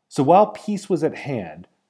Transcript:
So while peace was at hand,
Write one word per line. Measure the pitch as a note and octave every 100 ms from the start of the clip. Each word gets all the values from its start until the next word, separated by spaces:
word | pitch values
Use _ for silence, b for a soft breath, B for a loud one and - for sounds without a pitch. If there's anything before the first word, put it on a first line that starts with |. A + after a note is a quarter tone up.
| _
So | -
while | C3+ F3+ G#3+
peace | - - G3+ -
was | E3+
at | D3+
hand, | - C#3+ B2+ E2+ D#2 - _ _